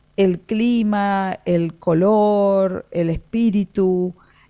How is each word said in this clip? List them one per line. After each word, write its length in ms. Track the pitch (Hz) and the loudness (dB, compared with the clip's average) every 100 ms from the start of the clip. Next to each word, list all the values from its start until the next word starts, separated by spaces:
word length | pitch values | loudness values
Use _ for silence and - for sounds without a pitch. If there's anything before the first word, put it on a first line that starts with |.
| _ - | _ 0
el 240 | 196 170 | 0 0
clima, 1000 | - 220 240 233 214 208 202 196 190 - | -4 -2 0 0 0 -2 -2 -2 -4 -6
el 300 | - 170 165 | -2 -2 -2
color, 1120 | - 180 165 196 214 208 208 202 196 190 185 - | -4 -2 2 2 2 2 2 2 2 0 -4 -6
el 200 | 175 165 | -4 -2
espíritu, 1040 | 160 - 226 233 202 190 208 190 180 180 - _ _ _ | -4 -6 -2 0 0 -2 -2 0 0 -4 -8 _ _ _